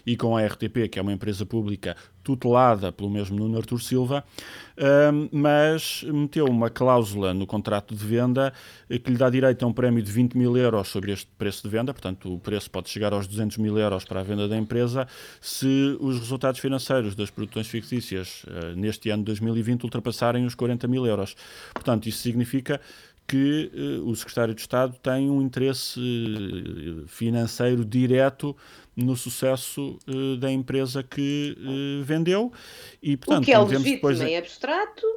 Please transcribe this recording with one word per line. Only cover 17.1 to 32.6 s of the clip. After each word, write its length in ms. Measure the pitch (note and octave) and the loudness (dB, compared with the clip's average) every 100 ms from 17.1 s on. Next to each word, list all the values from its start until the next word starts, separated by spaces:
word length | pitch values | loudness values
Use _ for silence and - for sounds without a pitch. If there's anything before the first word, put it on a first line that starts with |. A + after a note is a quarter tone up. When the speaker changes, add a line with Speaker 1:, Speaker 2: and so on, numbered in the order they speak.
| G2+ | -4
Speaker 1:
das 120 | G2+ | -6
produções 380 | - G#2+ A2 A2+ | -6 -8 -6 -6
fictícias, 800 | A#2 - B2 - F#2+ F2+ - - | -6 -4 -6 -4 -6 -8 -14 -12
eh, 280 | F2 E2 F2 | -10 -8 -4
neste 340 | G#2+ G#2+ A2 | -4 -2 -2
ano 140 | G#2+ | -2
de 20 | G#2 | -2
dois 140 | G#2+ | -2
mil 160 | A2+ A2+ | -2 0
e 60 | |
vinte 200 | A2+ A#2+ | 0 -2
ultrapassarem 640 | A#2 A#2+ A#2 G#2+ A#2+ B2 B2 | -2 -4 -6 0 0 2 0
os 80 | |
quarenta 320 | A#2+ A#2+ A#2+ B2 | -2 -2 0 0
mil 180 | B2+ | 0
euros. 300 | B2 G2+ G2 - - - - | 2 0 -2 -8 -20 -20 -14
Portanto, 320 | - - A#2 A#2 | -6 0 0 0
isso 120 | - | -4
significa 600 | B2 A#2+ A#2+ C3+ B2+ C#3+ - - - _ - | -2 0 0 -2 -2 -6 -6 -20 -20 _ -2
que, 440 | C3+ C#3 D3+ - | 2 2 2 -2
eh, 260 | - C#3+ B2+ | -6 -6 -4
o 100 | F#2+ | -4
secretário 400 | A2 - - A2+ | -6 -6 -2 -2
de 60 | A2 | -2
Estado 360 | - B2+ C3 B2 | -2 0 0 -2
tem 260 | C3+ C3 C#3 | -2 0 2
um 140 | C#3 | 2
interesse, 560 | C3+ B2 C3+ B2+ - B2 | 0 0 0 0 -6 -4
eh, 1080 | B2 A#2+ A2+ G#2+ G2 F2+ E2 E2+ D#2 D#2+ D2+ | -2 -2 -2 -4 -6 -6 -8 -8 -8 -10 -12
financeiro 760 | - A#2 A#2+ A2+ - B2 B2 | -4 0 0 0 0 2 2
direto 720 | G#2+ B2 B2+ B2+ C3+ - D3 C#3 - - - | 0 2 4 4 4 0 -8 -10 -18 -20 -14
no 220 | - B2 B2 | -2 -2 -2
sucesso, 840 | B2 - C3+ C3 - - C#3 - - | -6 -2 0 0 -4 -8 -8 -10 -8
eh, 300 | C3 C3+ B2+ | -4 -2 -2
da 140 | C3+ | -2
empresa 500 | C3+ B2+ C3 C3+ C3+ | -2 0 -2 -2 -4
que, 540 | C3 - C#3 C#3+ D3 - | -6 -4 -2 -2 -4 -8
eh, 440 | C3 C3+ C#3 C#3+ | -8 -6 -4 -6
vendeu. 500 | C3+ D#3+ E3 G3 A#3+ - | -2 0 2 2 0 -6